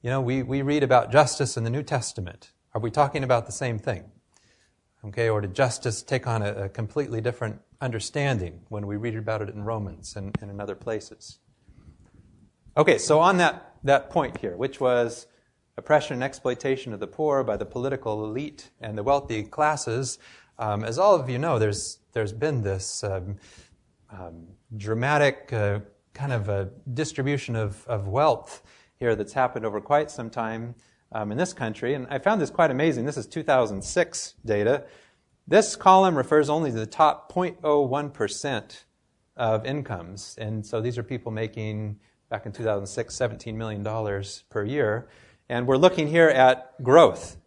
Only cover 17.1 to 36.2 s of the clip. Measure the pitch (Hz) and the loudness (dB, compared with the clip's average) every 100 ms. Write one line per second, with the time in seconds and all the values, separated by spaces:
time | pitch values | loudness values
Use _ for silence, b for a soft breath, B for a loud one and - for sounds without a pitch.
17.1 | - 156 139 120 101 98 127 135 135 110 | -2 0 0 0 -2 -4 -6 -4 -4 -4
18.1 | 107 107 107 - - - _ 113 107 107 | -4 -4 -6 -10 -14 -20 _ -10 -6 0
19.1 | 143 135 110 101 - 151 151 - 117 127 | 0 0 -6 -6 0 0 0 -4 -4 -4
20.1 | - B B B - 110 104 110 131 202 | -10 B B B -8 -4 -4 -4 2 4
21.1 | 180 131 123 165 123 107 101 - - _ | 4 2 -4 0 2 0 0 -8 -14 _
22.1 | 117 107 104 156 135 101 95 - - 104 | -6 -4 -2 -2 0 -2 -4 -6 -6 -4
23.1 | 95 92 101 b b b _ _ _ _ | -6 -6 -12 b b b _ _ _ _
24.1 | 95 87 82 85 98 _ 110 101 113 131 | -16 -16 -16 -20 -20 _ -10 -4 -2 2
25.1 | 147 143 135 - 113 101 104 101 _ _ | 4 4 2 -6 0 0 0 -6 _ _
26.1 | - 135 120 101 101 95 - - 123 160 | -10 -4 -2 -2 -2 -4 -10 -8 -4 -4
27.1 | - 135 143 - 113 104 95 - 110 98 | -2 -2 -2 -2 -4 -4 -6 -6 -4 -2
28.1 | 113 156 120 - - b b b _ 120 | 2 2 0 -4 -20 b b b _ 0
29.1 | 107 104 135 127 123 110 104 104 147 151 | 0 -2 0 0 0 -4 -6 0 0 0
30.1 | - 117 123 113 113 117 120 b b b | -8 -8 -6 -6 -6 -10 -14 b b b
31.1 | 110 104 113 180 - 113 107 123 143 123 | -8 -4 -4 -4 -4 -6 -4 -4 -4 -4
32.1 | 139 196 214 156 - 160 131 160 123 127 | -2 0 0 0 2 2 4 2 2 -4
33.1 | 143 107 - 156 131 113 98 - 180 170 | -6 -8 -6 2 4 4 -2 -2 0 0
34.1 | - - _ 117 104 104 139 B B B | -4 -12 _ -2 2 4 2 B B B
35.1 | B B _ - 202 208 - 190 190 190 | B B _ 4 4 4 2 6 8 6
36.1 | 151 | 2